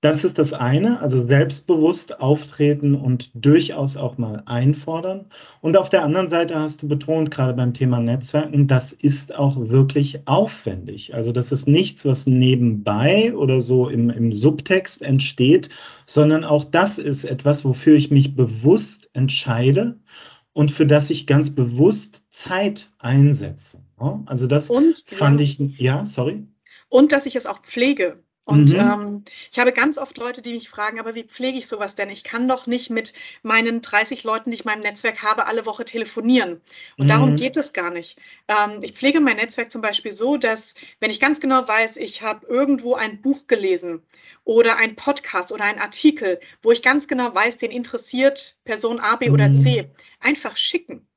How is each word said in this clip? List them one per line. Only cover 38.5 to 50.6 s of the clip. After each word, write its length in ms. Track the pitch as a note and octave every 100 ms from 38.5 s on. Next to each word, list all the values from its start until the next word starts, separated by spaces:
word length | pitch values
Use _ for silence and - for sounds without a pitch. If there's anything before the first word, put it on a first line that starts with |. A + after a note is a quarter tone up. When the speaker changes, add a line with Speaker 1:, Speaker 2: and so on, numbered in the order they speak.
| G#3+ G#3 G#3
Speaker 2:
ich 120 | G3+
pflege 280 | - C4+ D#4+
mein 160 | C#4+ G#3+
Netzwerk 340 | A3+ - A#3
zum 100 | A#3
Beispiel 300 | G#3+ G3+ A3
so, 260 | G3 A#3 C#4+
dass, 380 | A#3+ A3 - - - _
wenn 120 | G#3+
ich 80 | A3
ganz 200 | C#4 D4
genau 280 | C#4 C4 C4
weiß, 300 | G#3+ A3+ -
ich 260 | G#3 -
habe 220 | A3 G#3+ -
irgendwo 480 | A#3+ C#4 C#4 A#3 B3+
ein 260 | A3 G#3+
Buch 260 | C4 C#4 _
gelesen 540 | A3+ G3 F3+ F3 E3 _ _ _ _
oder 340 | - A3+ A#3 A3+
ein 180 | A3+ A3
Podcast 560 | - C#4 - F#3+ F3+
oder 120 | G#3+ G#3
ein 140 | G#3+
Artikel, 600 | G#3 - D#4 D4+ G3+ F3 - _
wo 80 | A3
ich 100 | A#3
ganz 260 | B3 C#4+ C#4
genau 260 | C4 A#3+
weiß, 260 | G3 A3 A#3
den 120 | A#3
interessiert 880 | B3 A#3+ A#3 - B3 C4+ C#4 - _ -
Person 340 | G#3+ A3+ A#3
A, 160 | G#3+ A3
B 120 | -
oder 220 | C#3+ C#3
C, 320 | C#3 C3+ -
Speaker 1:
Mhm. 80 | - _ - _
Speaker 2:
einfach 380 | B3 D4 A#3+
schicken. 500 | -